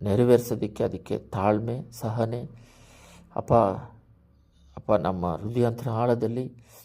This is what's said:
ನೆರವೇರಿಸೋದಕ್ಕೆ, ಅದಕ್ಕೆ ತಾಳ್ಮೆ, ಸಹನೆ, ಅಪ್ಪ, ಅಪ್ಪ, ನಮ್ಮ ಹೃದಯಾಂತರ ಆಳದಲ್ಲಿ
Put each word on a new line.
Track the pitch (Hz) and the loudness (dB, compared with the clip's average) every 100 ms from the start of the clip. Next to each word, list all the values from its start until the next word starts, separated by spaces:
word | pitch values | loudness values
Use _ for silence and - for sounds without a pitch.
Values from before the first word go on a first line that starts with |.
ನೆರವೇರಿಸೋದಕ್ಕೆ, | 101 110 123 120 120 110 107 - | 0 4 6 6 4 -4 -4 -2
ಅದಕ್ಕೆ | 107 92 - 107 | -4 -4 -8 -8
ತಾಳ್ಮೆ, | - 95 101 107 117 120 - | -6 0 2 2 -2 -6 -10
ಸಹನೆ, | - 110 117 113 120 - - - - - - - - - - | -8 -6 -2 -2 -4 -10 -16 -20 -20 -20 -20 -20 -20 -10 -6
ಅಪ್ಪ, | - 120 98 - - - _ _ _ _ _ _ _ - | 2 4 4 -2 -10 -20 _ _ _ _ _ _ _ -10
ಅಪ್ಪ, | - | 0
ನಮ್ಮ | 104 80 92 87 | 2 2 -2 -2
ಹೃದಯಾಂತರ | 80 104 120 117 120 123 | -4 -4 0 0 0 -4
ಆಳದಲ್ಲಿ | 110 123 117 110 120 131 - - - | 0 2 2 0 -4 -8 -12 -20 -20